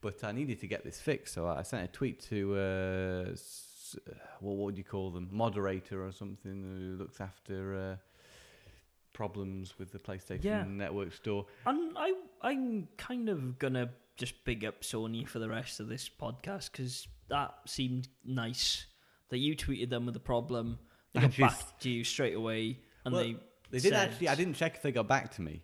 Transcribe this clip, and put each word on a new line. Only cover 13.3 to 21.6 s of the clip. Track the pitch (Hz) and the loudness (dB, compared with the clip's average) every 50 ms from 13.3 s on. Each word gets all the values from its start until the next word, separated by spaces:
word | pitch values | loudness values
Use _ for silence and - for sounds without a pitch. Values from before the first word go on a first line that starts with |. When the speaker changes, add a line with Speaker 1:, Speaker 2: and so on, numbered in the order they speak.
| 196 156 131 127 127 127 | 0 0 0 -2 -2 0
Speaker 2:
gonna | - 135 127 127 123 120 123 - _ _ _ | 0 2 2 2 0 0 -4 -12 _ _ _
just | - 127 117 - - _ | -6 -6 -6 -6 -6 _
big | - 120 110 104 | -2 -2 0 -2
up | 110 - - - | -4 -4 -6 -8
Sony | - - 113 110 113 113 113 - - | -4 -2 -2 -2 0 -2 -4 -4 -4
for | - 120 | -4 -4
the | 113 110 | -2 0
rest | 110 113 117 - - - | -2 -2 -4 -6 -6 -6
of | 107 113 | -6 -6
this | 117 131 - - | -4 -6 -6 -10
podcast | - _ - 117 127 127 - - 196 196 - - - | -8 _ -6 -6 -6 -6 -6 -6 -6 -6 -6 -8 -6
'cause | - 131 123 127 - - - - - - - | -6 -4 -4 -4 -6 -10 -12 -16 -18 -6 -2
that | 131 143 139 - - - - | 0 0 0 0 -4 -12 -12
seemed | - - - 135 127 123 127 127 127 - _ _ | -8 -2 0 0 2 2 0 -2 -4 -10 _ _
nice | - 131 127 117 113 123 - - - - - - - - _ _ _ _ _ _ _ | -2 -2 0 0 0 0 2 2 2 2 0 -2 -10 -16 _ _ _ _ _ _ _
that | - 127 | -2 2
you | 135 147 156 | 2 2 2
tweeted | 135 - - 139 98 113 123 | 2 0 0 0 0 0 0
them | 127 120 120 | 0 0 0
with | 123 117 | -2 -4
a | 110 | -4
problem. | - - 127 120 120 - 123 120 113 117 117 120 - - - _ _ _ _ | -2 2 2 2 2 2 0 0 0 -2 -4 -6 -8 -16 -20 _ _ _ _
They | 117 | 8
Speaker 1:
And | 123 135 - | 8 8 10
Speaker 2:
got | 131 135 - | 10 8 8
Speaker 1:
just | - - | 8 4